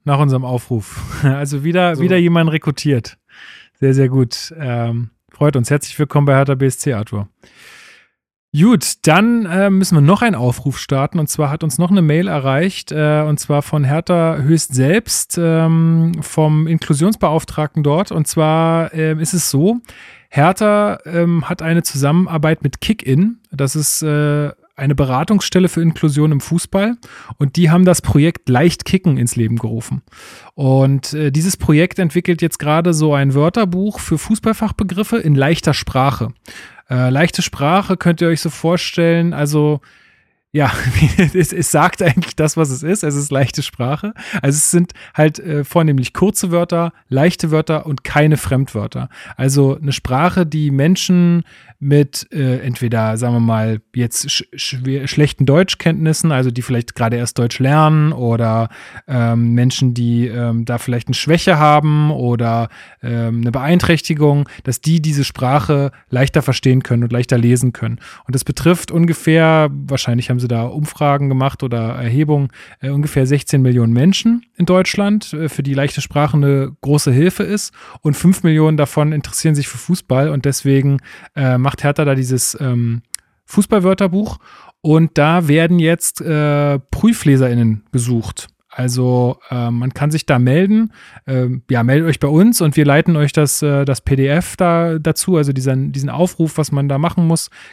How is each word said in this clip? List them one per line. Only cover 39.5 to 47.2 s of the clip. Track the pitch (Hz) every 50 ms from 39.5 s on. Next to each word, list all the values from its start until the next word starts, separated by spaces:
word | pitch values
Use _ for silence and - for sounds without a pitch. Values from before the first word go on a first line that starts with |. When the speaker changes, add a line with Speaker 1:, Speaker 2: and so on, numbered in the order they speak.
| 151 151 151 151 151 143 - _ _ _ _ _ _ _ _ _ _ _ _ _ -
Speaker 1:
ja, | 151 143 117 - - - 127 - -
<laughs> | 160 123 - - 180 139 -
es, | 185 165 - -
es | - 156 -
sagt | - 151 156 180 - - 190
eigentlich | 160 120 190 165 - -
das, | - 156 151 - 165
was | 160 139
es | 131 123 151
ist. | 156 196 - -
Es | 151 143
ist | 143 143 143
leichte | 135 135 139 123 - - 139
Sprache. | - - - 123 127 143 147 - 208 226 - - - - 196 -
Also | 139 143
es | 151 - -
sind | - 180 175 - - - - - -
halt, | - 156 156 151 -
äh, | - 170 151 147 139
vornehmlich | - - 175 165 156 143 131 123 - -
kurze | - - 208 - - - 180
Wörter, | 170 175 175 - 175 170 170 165 - _ _ _
leichte | 123 135